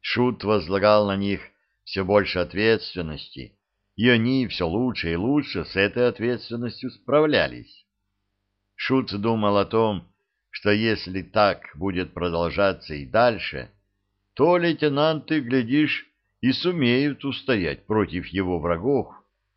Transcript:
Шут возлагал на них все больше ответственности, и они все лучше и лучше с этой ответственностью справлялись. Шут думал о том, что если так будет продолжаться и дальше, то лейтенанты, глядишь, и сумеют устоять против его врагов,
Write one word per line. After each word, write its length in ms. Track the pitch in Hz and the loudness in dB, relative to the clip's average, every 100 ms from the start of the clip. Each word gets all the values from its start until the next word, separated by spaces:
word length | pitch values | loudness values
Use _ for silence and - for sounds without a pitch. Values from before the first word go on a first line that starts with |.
Шут 440 | - - 123 107 | -4 0 0 0
возлагал 640 | 101 107 80 98 104 107 101 | 0 0 0 2 6 6 4
на 80 | 98 | 0
них 240 | 98 95 - _ _ _ | -2 -4 -6 _ _ _
все 220 | - 98 | -10 -6
больше 340 | 95 104 92 92 | 2 2 2 -2
ответственности, 1160 | 87 92 110 113 - 90 82 76 - - 60 _ _ _ _ - | -4 0 2 2 -2 -8 -8 -8 -14 -16 -16 _ _ _ _ 0
и 120 | 120 | 4
они 380 | 120 113 131 117 | 4 4 0 -2
все 180 | - 85 | -2 -2
лучше 460 | 92 127 110 82 | 0 -2 -2 -4
и 40 | 85 | -2
лучше 480 | 110 147 147 98 | 0 -2 -2 -8
с 120 | 82 95 | -6 0
этой 320 | 101 123 123 | 0 2 -2
ответственностью 800 | - 113 120 - 117 120 - 127 | 0 -4 -4 -6 -8 -8 -8 -12
справлялись. 960 | - - 143 156 123 73 62 60 - _ _ _ _ _ _ _ _ _ | -12 0 2 4 2 2 -4 -18 -20 _ _ _ _ _ _ _ _ _
Шут 380 | - - 131 120 101 | -10 0 0 0 -4
думал 360 | 110 113 104 101 | 0 2 2 2
о 60 | |
том, 440 | 98 113 113 98 - _ _ _ _ | 2 2 2 0 -8 _ _ _ _
что 200 | - 104 | -4 0
если 520 | 104 113 107 - 92 | 2 2 -2 -4 -8
так 480 | 87 110 104 90 - | -4 2 2 2 -8
будет 380 | 71 95 90 90 | -6 -4 -4 -6
продолжаться 840 | - 87 82 85 76 98 92 - | -4 -2 0 -2 0 0 0 -10
и 120 | 76 69 | -12 -2
дальше, 640 | 107 120 104 - 69 58 _ _ _ _ _ _ | 2 2 2 -8 -10 -12 _ _ _ _ _ _
то 220 | - 147 175 | 0 2 4
лейтенанты, 840 | 170 156 151 139 156 160 - 156 | 2 0 0 2 0 0 -2 -4
глядишь, 640 | 117 131 113 139 151 - - _ _ _ | 0 0 2 0 0 -2 -10 _ _ _
и 120 | 123 | -2
сумеют 720 | 131 175 175 123 123 147 135 | 0 -2 0 2 2 0 -4
устоять 640 | 139 127 - 117 82 69 _ | -8 -8 -2 0 0 -6 _
против 400 | 107 95 87 78 | 0 0 -2 -6
его 320 | 85 92 90 | -4 -2 -2
врагов, 560 | 82 85 107 139 - - _ _ _ | 0 -2 0 0 -2 -12 _ _ _